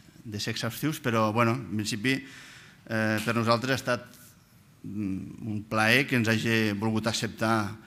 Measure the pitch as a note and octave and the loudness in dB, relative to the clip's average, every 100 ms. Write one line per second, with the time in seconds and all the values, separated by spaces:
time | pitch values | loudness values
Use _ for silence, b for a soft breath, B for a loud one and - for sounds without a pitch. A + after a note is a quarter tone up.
0 | - - A#2 G#2 A#2 A2 A#2 - C#3+ D#3 | -20 -18 -10 -6 -4 -4 -4 -4 -4 -2
1 | B2+ A2+ A2 A2 A#2 B2+ G2 G#2 G#2+ A#2 | 0 2 2 4 2 2 -2 -4 -4 -2
2 | B2 C3+ - B B B B B - A2 | 0 -2 -4 B B B B B -6 -2
3 | A2 G#2+ A2+ A#2 A2+ A#2 B2 C3 - B2 | 0 0 0 0 2 2 2 -2 0 -4
4 | - - - - _ - - - G#2 G2+ | -4 -20 -20 -20 _ -20 -20 -18 -12 -6
5 | G2+ F#2+ - - A2+ G#2 G#2 A2 A2 B2 | -4 -4 -8 -10 -8 -8 -4 2 6 6
6 | C#3 B2+ A2 A2+ A#2 A2+ A2 G2+ A2 A2 | 4 2 4 2 2 2 2 0 0 0
7 | A2+ G#2+ A2+ F#2 A2+ A2+ G2+ G#2+ | 0 -2 -4 -2 0 2 0 -8